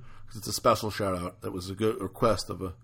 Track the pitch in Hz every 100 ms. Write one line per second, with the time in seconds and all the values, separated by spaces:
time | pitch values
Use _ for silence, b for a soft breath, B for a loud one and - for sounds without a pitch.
0 | - - - 110 - - 123 107 107 -
1 | 98 90 90 - 104 92 92 98 110 117
2 | 95 - 117 98 - 90 92 -